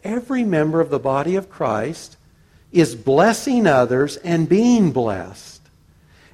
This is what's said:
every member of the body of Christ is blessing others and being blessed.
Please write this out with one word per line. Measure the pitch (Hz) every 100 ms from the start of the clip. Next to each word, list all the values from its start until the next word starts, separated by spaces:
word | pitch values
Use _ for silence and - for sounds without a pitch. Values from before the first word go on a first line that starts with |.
every | 196 233 240 254
member | 220 160 156 160
of | 143
the | 139
body | 131 139 151
of | 190 190
Christ | - 135 107 123 165 - - _ _ _ _ _
is | 175 147
blessing | 113 127 139 208 226 285 247 196
others | 131 123 127 143 -
and | 170 165 156
being | 190 240 240 175
blessed. | 127 113 95 90 98 - - _ _ _ _ _ _ _